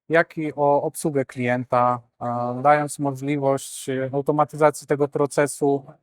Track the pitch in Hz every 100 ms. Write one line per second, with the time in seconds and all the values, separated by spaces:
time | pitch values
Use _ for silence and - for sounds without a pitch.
0 | - 160 - - 151 143 143 143 160 -
1 | 170 139 131 131 123 123 127 123 123 123
2 | - _ 120 120 120 123 139 147 147 -
3 | 139 131 139 143 139 135 - - - 131
4 | 131 139 139 151 143 147 151 - - 143
5 | 143 151 143 - 147 - 147 139 143 -